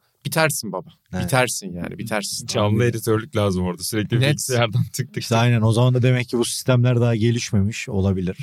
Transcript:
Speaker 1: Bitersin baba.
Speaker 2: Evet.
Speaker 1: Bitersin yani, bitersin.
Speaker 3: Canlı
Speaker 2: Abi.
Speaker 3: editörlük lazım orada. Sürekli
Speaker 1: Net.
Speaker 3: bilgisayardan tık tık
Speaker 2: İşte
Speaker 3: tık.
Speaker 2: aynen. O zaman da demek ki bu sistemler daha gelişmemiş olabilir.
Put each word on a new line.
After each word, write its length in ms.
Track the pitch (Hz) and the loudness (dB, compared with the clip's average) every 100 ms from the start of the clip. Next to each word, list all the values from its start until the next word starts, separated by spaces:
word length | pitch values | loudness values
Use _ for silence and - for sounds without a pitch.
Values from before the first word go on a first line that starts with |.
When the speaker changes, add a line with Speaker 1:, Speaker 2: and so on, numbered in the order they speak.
| _ _ - | _ _ -4
Speaker 1:
Bitersin 460 | 165 156 - 107 | 0 0 0 -6
baba. 180 | 90 - - _ | -8 -10 -18 _
Speaker 2:
Evet. 100 | 92 90 | -6 0
Speaker 1:
Bitersin 480 | 131 123 - 95 | 2 2 -2 -10
yani, 240 | 87 85 - | -10 -10 -10
bitersin. 500 | 120 107 101 - 117 | -6 -6 -4 -8 -6
Speaker 3:
Canlı 300 | 117 104 107 | 0 2 2
Speaker 2:
Abi. 60 | |
Speaker 3:
editörlük 520 | 120 110 113 107 110 110 | 0 0 -2 -2 -2 -2
lazım 280 | 101 92 90 | 0 0 -2
orada. 180 | 87 | -6
Sürekli 360 | 92 110 101 117 | -6 -4 -2 0
Speaker 1:
Net. 100 | 135 | 2
Speaker 3:
bilgisayardan 540 | 143 - 120 117 117 | 0 -2 0 0 0
tık 100 | 113 | -2
tık 240 | - 123 117 | -4 -8 -8
Speaker 2:
İşte 180 | - 117 | 0 2
Speaker 3:
tık. 20 | |
Speaker 2:
aynen. 180 | 120 120 | 4 4
O 100 | 110 | 4
zaman 220 | 110 127 | 4 4
da 80 | 127 | 4
demek 280 | 127 123 120 | 2 2 0
ki 80 | 117 | -2
bu 80 | 117 | -2
sistemler 560 | - - 123 123 120 | -2 2 2 4 2
daha 140 | 120 117 | 2 2
gelişmemiş 760 | 113 120 - 104 101 - - | 2 0 0 0 0 -2 -4
olabilir. 480 | 98 98 95 90 - | 0 0 0 -2 -6